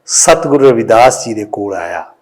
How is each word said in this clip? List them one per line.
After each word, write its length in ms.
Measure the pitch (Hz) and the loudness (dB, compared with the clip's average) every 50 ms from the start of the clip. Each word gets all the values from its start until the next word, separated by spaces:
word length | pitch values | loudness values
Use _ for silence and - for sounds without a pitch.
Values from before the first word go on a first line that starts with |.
| _ | _
ਸਤਿਗੁਰੂ 640 | - - - - 175 160 160 - 147 143 143 139 135 | -6 -4 -2 0 2 0 0 0 0 2 4 4 4
ਰਵਿਦਾਸ 540 | 120 113 107 101 110 113 123 131 123 - - | 4 2 2 2 4 4 4 4 2 -2 -6
ਜੀ 100 | 120 110 | -8 -8
ਦੇ 100 | 107 104 | -8 -10
ਕੋਲ 300 | 104 - 104 101 101 95 | -10 -10 -8 -8 -8 -8
ਆਇਆ। 300 | 87 85 87 87 80 - - _ _ | -8 -8 -8 -10 -10 -12 -14 _ _